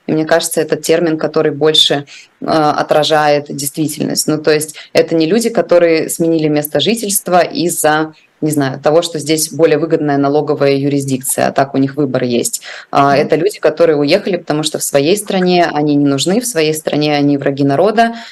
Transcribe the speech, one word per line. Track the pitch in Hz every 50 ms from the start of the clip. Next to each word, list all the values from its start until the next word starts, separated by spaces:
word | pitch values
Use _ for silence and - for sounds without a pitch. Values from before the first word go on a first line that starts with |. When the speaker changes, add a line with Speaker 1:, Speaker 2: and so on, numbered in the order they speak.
| _ -
Speaker 1:
И | 160
мне | 156 156
кажется, | 156 165 165 160 - - 165
это | 151 156 160 151
термин, | 156 - 160 170 175 165 156 156
который | - 151 - 160 156 156
больше, | 143 139 147 156 156 160 - - 160 143 - - - - - _ _ _
э, | -
отражает | - - 160 151 147 147 - - - - 156 147 147 160 151 151 147 147 147 147 - 151
действительность. | 143 139 143 - 170 156 143 - - - - - - -
Ну, | - 156 156
то | 151 165
есть | 151 151 151 - - - - - _
это | 165 165 160 165
не | 165 160 160
люди, | 196 233 226 233
которые | 226 196 175 - 175 175 170 170 160 160 135 -
сменили | - - 165 165 165 160 151 151
место | 151 147 147 151 - 147
жительства | 147 180 233 233 226 202 196 - - 175 180 180
из-за | 160 - - - 160 175 160 - - 151 151 156 156 156 156 _ _ _ _ _
не | 151 151
знаю, | 147 143 139 131 131 139
того, | - 151 151 170
что | 175 - - 151
здесь | 135 143 160 156 156 -
более | 143 139 165 156 156 143
выгодная | 165 160 160 156 151 147 143 139
налоговая | 139 139 143 151 147 147 147 135 143 139 139
юрисдикция, | 139 139 143 139 139 139 135 131 127 135 - - 127 127 131
а |
так | 131 - 135 135 -
у | 135
них | 135 135 135
выбор | 151 147 131 127 127 127
есть. | 123 120 117 120 - - - - - - - - -
А, | - 143 139 139
Speaker 2:
Мгм. | 139 135
Speaker 1:
это | 156 156 165
люди, | 147 170 208 - -
которые | - 156 151 - 170 160 151 143
уехали, | 147 143 170 202 - 226 180 170
потому | - - 151 151 151
что | - - 139
в | -
своей | - - 143 139 156 196 202
стране | 208 - 196 190 185 180 180 175 170 151 151
они | 147 147 151 147
не | 143 147
нужны, | 139 139 139 139 165 190 240
в | 247
своей | - - 165 156 151 156
стране | 156 - - - 147 151 151 147
они | 147 143 143 143 143
враги | 143 147 139 135 143
народа, | 139 139 143 180 214 214 226 226 226 233 233 - -